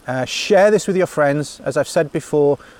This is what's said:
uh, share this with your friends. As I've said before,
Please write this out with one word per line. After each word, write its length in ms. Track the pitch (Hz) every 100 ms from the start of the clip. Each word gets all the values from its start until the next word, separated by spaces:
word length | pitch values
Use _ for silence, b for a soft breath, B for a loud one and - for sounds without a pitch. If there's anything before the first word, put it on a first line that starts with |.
| -
uh, 200 | 127 127
share 440 | - - 202 208
this 160 | 208 -
with 100 | 185
your 120 | 175
friends. 520 | - 147 143 143 -
As 140 | - 143
I've 120 | 135
said 240 | 175 151
before, 480 | 160 - 151 143 143 B B